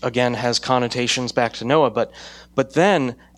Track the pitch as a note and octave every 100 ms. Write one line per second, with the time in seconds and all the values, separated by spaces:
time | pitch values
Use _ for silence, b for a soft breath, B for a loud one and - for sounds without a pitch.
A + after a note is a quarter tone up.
0 | B2 A#2+ B2 A#2 A#2+ A#2 - B2+ A#2+ B2
1 | A#2+ C3 B2 - A#2 - A#2 D#3 C3 A#2
2 | A2 B B B B - C3+ D3+ G3 F3+
3 | B2+ - b